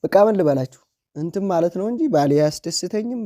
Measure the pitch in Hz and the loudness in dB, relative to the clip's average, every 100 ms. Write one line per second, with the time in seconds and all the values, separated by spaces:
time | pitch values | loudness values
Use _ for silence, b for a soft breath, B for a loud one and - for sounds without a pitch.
0 | - 196 214 202 156 139 131 _ _ _ | 0 4 4 4 2 0 -4 _ _ _
1 | _ 147 165 196 196 170 170 185 208 240 | _ -10 -6 -4 -2 0 0 -2 -6 -4
2 | 311 170 196 143 151 - 165 - 180 214 | 0 2 4 4 2 -2 -8 -6 -6 -6
3 | 226 247 | -6 -8